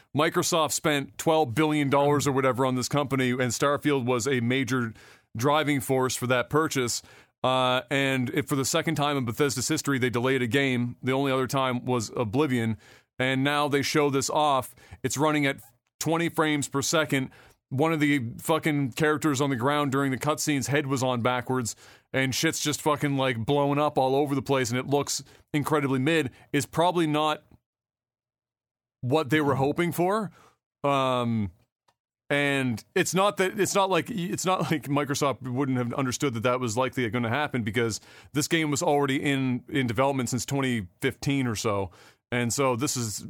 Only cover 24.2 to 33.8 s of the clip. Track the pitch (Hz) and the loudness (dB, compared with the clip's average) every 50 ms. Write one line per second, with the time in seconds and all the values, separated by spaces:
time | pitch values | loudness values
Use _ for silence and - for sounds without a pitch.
24.2 | 151 135 139 135 117 - 139 131 127 110 123 127 131 - 139 143 139 - - - | 2 0 -2 -2 0 0 0 0 0 0 -2 -4 -2 0 0 0 0 -2 -6 -8
25.2 | 139 - - - _ _ - 151 139 - 156 151 143 135 135 131 131 151 165 160 | -10 -12 -20 -20 _ _ -4 -2 0 0 0 0 2 2 0 0 2 2 2 2
26.2 | 147 120 - - - _ - 147 131 - - 160 165 180 170 180 165 151 147 151 | 0 -2 -6 -14 -8 _ -2 -2 -2 -2 0 2 2 2 2 2 2 2 2 0
27.2 | 156 151 151 - - _ - - _ _ _ _ _ _ _ _ _ _ _ _ | 0 0 -2 -4 -8 _ -20 -20 _ _ _ _ _ _ _ _ _ _ _ _
28.2 | _ _ _ _ _ _ _ _ _ _ _ _ _ _ _ _ - 120 139 156 | _ _ _ _ _ _ _ _ _ _ _ _ _ _ _ _ -4 0 0 0
29.2 | 160 120 151 156 151 139 131 131 135 147 147 151 175 170 143 - 175 180 202 226 | 2 2 2 2 2 2 2 2 0 0 0 0 -2 -2 0 0 0 0 0 -2
30.2 | 208 170 - - - - _ _ _ _ _ _ - 143 139 135 135 131 127 123 | -4 -6 -10 -14 -20 -20 _ _ _ _ _ _ -2 0 0 2 2 2 0 0
31.2 | 120 117 113 110 104 90 - _ _ _ _ _ _ _ _ _ _ _ _ _ | 0 0 0 0 -2 -4 -6 _ _ _ _ _ _ _ _ _ _ _ _ _
32.2 | _ - 143 143 143 143 139 139 131 127 113 107 - _ - 190 170 - - 185 | _ -2 0 0 0 0 0 0 0 -2 -2 -4 -6 _ -2 0 0 2 2 2
33.2 | 196 208 - - 185 185 - 202 180 - - 202 | 2 2 2 0 0 0 0 0 0 0 2 2